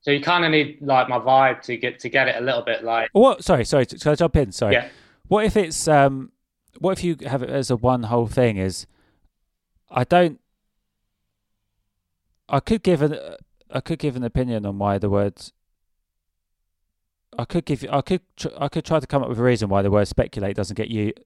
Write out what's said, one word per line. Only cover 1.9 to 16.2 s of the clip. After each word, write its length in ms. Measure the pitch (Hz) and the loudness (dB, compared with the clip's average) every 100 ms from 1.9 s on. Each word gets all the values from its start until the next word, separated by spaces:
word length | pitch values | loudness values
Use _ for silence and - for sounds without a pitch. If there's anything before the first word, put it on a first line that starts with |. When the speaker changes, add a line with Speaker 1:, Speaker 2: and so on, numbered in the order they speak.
| - | -6
Speaker 1:
to 80 | 123 | -2
get 180 | 135 127 | 0 0
it 80 | 113 | -2
a 60 | |
little 200 | 123 120 | -2 -2
bit, 220 | 117 113 | -4 -6
like 260 | 113 117 113 | -2 -2 0
Speaker 2:
What? 300 | 190 262 214 | 4 4 4
Sorry, 220 | - 147 110 | 0 0 2
sorry. 220 | 143 123 | 0 0
Can 240 | - 151 | -2 -2
I 40 | 147 | 2
jump 200 | 170 160 | 2 2
in? 160 | 123 | 0
Sorry. 220 | - 107 | -2 0
Speaker 1:
Yeah. 140 | 120 - - _ _ - | 0 0 -18 _ _ -2
Speaker 2:
What 160 | 208 220 | 0 2
if 120 | 214 | 0
it's, 300 | 170 151 160 | -2 -4 2
um, 440 | 147 139 135 131 _ _ _ _ - | 4 4 0 -12 _ _ _ _ -4
what 140 | 185 190 | -4 -2
if 40 | |
you 140 | 180 151 143 | -4 -4 -4
have 140 | 131 | -6
it 80 | 123 | -4
as 220 | 135 131 | -4 -2
a 40 | 120 | 0
one 280 | 123 127 | 2 0
whole 240 | 110 120 113 | 0 0 0
thing 300 | - 123 101 | 2 0 0
is, 280 | 95 90 - _ _ _ _ _ _ _ _ _ _ | -4 -6 -14 _ _ _ _ _ _ _ _ _ _
I 140 | 127 | -4
don't, 360 | 123 180 175 139 _ _ _ _ _ _ _ _ _ _ _ _ _ _ _ _ _ _ _ _ - | 2 4 4 0 _ _ _ _ _ _ _ _ _ _ _ _ _ _ _ _ _ _ _ _ -4
I 60 | 139 | -4
could 240 | - 220 | 0 0
give 180 | 185 170 | 2 2
an, 160 | 151 151 73 - _ _ _ | 2 -2 -12 -18 _ _ _
I 100 | 135 | -8
could 180 | - 160 | -6 -4
give 200 | 151 127 | -4 -4
an 80 | 117 | -4
opinion 400 | 131 127 113 101 | -2 -2 -2 -4
on 120 | 101 | -2
why 200 | 101 98 | -2 0
the 120 | 104 | 0
word, 320 | 101 101 - - _ _ _ _ _ _ _ | 0 0 -4 -20 _ _ _ _ _ _ _